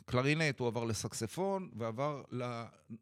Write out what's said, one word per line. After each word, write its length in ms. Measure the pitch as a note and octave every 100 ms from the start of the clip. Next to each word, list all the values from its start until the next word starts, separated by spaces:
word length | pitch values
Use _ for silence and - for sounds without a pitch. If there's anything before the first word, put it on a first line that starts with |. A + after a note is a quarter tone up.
| -
קלרינט 520 | B2+ C#3 D#3 D#3 C3
הוא 100 | B2
עבר 160 | A2+
לסקספון, 840 | A#2 G#2+ G#2+ - A2 - F#3+ F#3+ F3+ G#2+
ועבר 460 | A#2 A2+ C#3+ C#3+ - B2 B2 A#2 A2+ - _ A2+